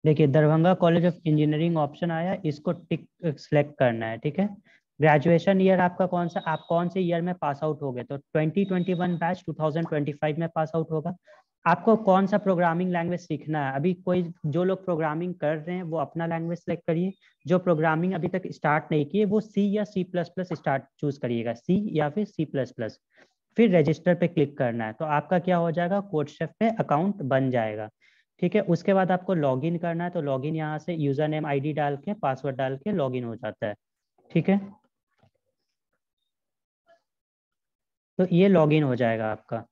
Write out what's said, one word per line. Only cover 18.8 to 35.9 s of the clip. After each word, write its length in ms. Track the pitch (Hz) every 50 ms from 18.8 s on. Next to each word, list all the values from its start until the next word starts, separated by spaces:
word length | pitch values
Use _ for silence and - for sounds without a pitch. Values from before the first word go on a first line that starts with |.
| 156 -
नहीं 160 | 160 151 143
किए 180 | 143 - 202 214
वो 140 | 185 208 220
सी 300 | 214 - - 196 202 202 196
या 80 | 208 208
सी 200 | 202 - 190 180
plus 240 | 180 - 180 165 170
plus 240 | _ - 180 -
start 320 | 170 - - 156 135 135 - _ _ _
choose 220 | - 143 139 143
करिएगा, 340 | - 120 120 117 113 117 113
सी 440 | - _ - 180 208 208 214 156 151
या 100 | 151 147
फिर 140 | 147 208 208
सी 200 | 202 _ - 156
प्लस 260 | - - 147 123 123
प्लस। 260 | - - 117 104 - _ _ _ _ _ - _ _ _ _ _ _
फिर 200 | - 233 214 180
register 380 | 170 147 160 151 - - 180 175
पे 140 | 170 175 165
click 280 | - 160 143 143 147 -
करना 280 | 135 120 113 120 113
है, 60 | 110
तो 120 | 110 _ 165
आपका 320 | 156 147 147 147 - 185 175
क्या 160 | 175 185 180
हो 140 | 170 170 170
जाएगा, 320 | 156 175 175 175 196 202 196 202
CodeChef 420 | - 151 147 147 - - 165 156 _ _
पे 100 | 214 226
account 520 | 226 - 131 - 143 147 175 202 202 196 160
बन 260 | 127 135 135 135 131
जाएगा, 380 | 127 120 110 110 107 107 107 107 _ _ _ _ _ _ _ _ _ _
ठीक 120 | 175 175 -
है। 60 | 214 196
उसके 300 | 175 170 160 - - 196
बाद 160 | 190 185 175
आपको 220 | 185 180 185 - 190
login 420 | 165 143 135 131 131 135 165 175 165
करना 260 | 175 170 165 165 175
है, 60 | 175
तो 100 | 175 175
login 340 | 147 143 135 131 131 156 160
यहाँ 220 | 156 156 151 156 151
से 160 | - - 175
यूजर 320 | 160 147 139 135 135 151 151
नेम, 180 | 156 156 147
आईडी 260 | 147 143 139 135 156
डाल 240 | 143 156 147 143 143
के, 180 | 139 - 196 208
password 400 | 208 - 139 131 127 - 143 127
डाल 200 | 123 135 131 135
के 160 | 131 - 214
login 320 | 208 180 139 131 127 127 123
हो 100 | 117 113
जाता 300 | 117 - 107 104 _ 120
है, 80 | 107 101 _ _ _ _ _ _ _ _ _ _ _
ठीक 180 | - 170 - -
है। 120 | 196 202 196 - - _ _ _ _ _ _ _ _ _ _ _ _ _ _ _ _ _ _ _ _ _ _ _